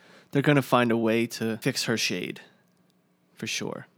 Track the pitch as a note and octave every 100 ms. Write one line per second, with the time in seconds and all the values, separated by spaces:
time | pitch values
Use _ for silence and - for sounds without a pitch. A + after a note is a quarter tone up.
0 | - - _ C#3+ C#3+ C#3+ B2 B2+ A#2+ A#2
1 | A2+ A#2 A#2+ - A2+ G#2+ C#3 - - A2
2 | - F#2 - - - _ _ _ _ _
3 | _ _ _ - A2 - - - -